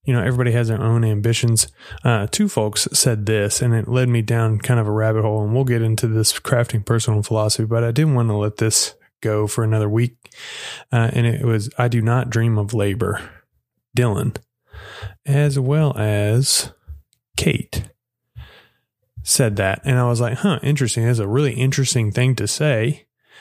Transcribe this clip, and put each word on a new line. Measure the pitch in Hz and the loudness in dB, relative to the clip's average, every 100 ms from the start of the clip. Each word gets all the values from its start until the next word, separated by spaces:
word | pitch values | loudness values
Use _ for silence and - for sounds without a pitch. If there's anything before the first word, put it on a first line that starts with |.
you | - | -2
know, | 123 | 0
everybody | 101 123 120 | 0 0 2
has | 117 113 | 2 0
their | 110 | 0
own | 110 117 | 0 2
ambitions. | 113 104 110 113 120 113 - - - - | 2 0 0 2 2 2 0 -8 -18 -4
Uh, | 131 113 104 | 0 2 0
two | - 208 | 0 0
folks | - 107 104 - | 0 -2 -2 -2
said | - - 110 104 | 0 0 0 0
this, | 110 101 - | 0 0 0
and | 123 | 0
it | 113 - | 0 0
led | 123 127 | 0 2
me | 120 | 2
down | 107 117 113 107 | 2 0 2 0
kind | - 123 | 0 0
of | 104 | 2
a | |
rabbit | 107 110 110 | 0 0 2
hole, | 107 107 | 0 0
and | 104 | 0
we'll | 120 | 0
get | 131 120 | 2 0
into | 113 110 117 | 0 0 0
this | 110 110 | 0 0
crafting | - - 123 117 110 101 | -2 0 0 0 -2 0
personal | 117 113 107 | 0 0 0
philosophy, | 101 110 107 - | 0 0 0 -2
but | 110 117 | 0 0
I | 117 | 0
didn't | 117 156 | 0 2
want | 131 117 | 2 0
to | 104 | 0
let | 104 - | -2 0
this | 110 - - - _ _ | 0 0 -2 -6 _ _
go | 110 107 107 | -4 -2 -2
for | - | -2
another | 110 110 107 | 0 0 2
week. | 110 123 - - - - - - - - | 0 0 -4 -20 -20 -16 -14 -14 -16 -2
Uh, | 120 113 | 0 2
and | - 117 | 2 0
it | 113 | 0
was, | 123 113 104 - | 0 0 -2 -2
"I | 123 | 0
do | 120 | 0
not | 110 123 123 | 2 0 0
dream | 117 117 110 | 0 2 0
of | 101 | -2
labor." | 113 101 95 95 - - - _ _ _ _ _ 117 | -2 -2 -2 -4 -4 -8 -20 _ _ _ _ _ 0
Dylan, | 120 101 - - - _ _ - - - 101 - - | 0 0 -2 -4 -10 _ _ -20 -18 -14 -14 -10 -2
as | 139 147 139 | 2 2 0
well | 131 151 151 - | 0 2 2 0
as | 107 104 104 113 135 - - - - - _ _ _ - | 0 0 2 2 2 0 -4 -10 -20 -20 _ _ _ -4
Kate, | - 71 - - - - _ _ _ - - - _ _ _ _ _ - | -2 -2 -4 -8 -10 -14 _ _ _ -20 -20 -20 _ _ _ _ _ -14
said | - - 123 104 | -4 0 2 0
that. | 95 98 | 0 -2
And | - 127 | 0 0
I | |
was | 123 120 | 2 0
like, | 120 127 | -2 0
"Huh, | 202 151 | 0 0
interesting. | - 147 127 - | 0 0 0 0
That's | 113 120 | 0 0
a | 101 | 0
really | 120 147 | 0 0
interesting | 120 131 135 127 120 107 | 0 0 0 0 0 0
thing | 101 127 123 | 2 2 2
to | 107 | -2
say." | - 151 117 117 151 _ _ _ - | -2 0 0 0 -4 _ _ _ -20